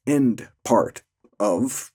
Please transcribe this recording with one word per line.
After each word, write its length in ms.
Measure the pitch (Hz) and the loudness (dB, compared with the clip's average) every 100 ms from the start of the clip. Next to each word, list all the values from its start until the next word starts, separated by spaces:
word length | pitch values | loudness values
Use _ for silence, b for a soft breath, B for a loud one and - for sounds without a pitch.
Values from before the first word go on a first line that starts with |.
| - | -2
end 420 | 143 131 107 - _ | 2 2 0 -8 _
part 380 | - 117 - - _ _ _ _ | 0 2 2 -6 _ _ _ _
of 520 | 101 90 135 - - | -2 0 -2 -6 -14